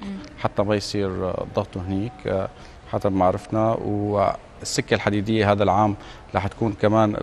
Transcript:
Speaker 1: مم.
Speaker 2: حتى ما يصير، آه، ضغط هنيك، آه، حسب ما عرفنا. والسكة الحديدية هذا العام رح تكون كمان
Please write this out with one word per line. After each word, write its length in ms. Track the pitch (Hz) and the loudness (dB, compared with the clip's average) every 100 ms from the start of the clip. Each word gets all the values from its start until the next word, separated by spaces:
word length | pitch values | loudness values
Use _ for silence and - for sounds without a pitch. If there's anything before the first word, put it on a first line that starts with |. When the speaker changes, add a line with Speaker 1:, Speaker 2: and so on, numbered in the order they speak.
Speaker 1:
مم. 60 | - - - - | -8 -12 -14 -6
Speaker 2:
حتى 240 | - - | -4 -2
ما 120 | 104 | 0
يصير، 340 | 104 - 104 98 92 92 | 0 -2 -4 -2 -2 -4
آه، 180 | - - | -4 -4
ضغط 220 | 110 98 98 | -4 -4 -8
هنيك، 360 | 92 95 110 - - | -4 -4 -4 -8 -4
آه، 220 | 95 - - - - - | -4 -4 -10 -20 -20 -8
حسب 200 | 107 104 | -2 0
ما 120 | 95 | 4
عرفنا. 480 | 92 98 - 110 110 | 2 2 -2 0 0
والسكة 1200 | 113 107 104 104 101 98 - - - - - - | 0 -2 -2 0 2 2 0 -10 -14 -6 -4 0
الحديدية 580 | 107 107 104 101 110 101 | 0 2 0 0 2 4
هذا 100 | 101 | 4
العام 340 | 101 95 107 98 - - - | 4 4 4 0 -8 -18 -4
رح 120 | 98 98 | -4 -4
تكون 260 | - 113 | -2 -4
كمان 440 | 101 107 110 107 104 | 2 4 4 4 2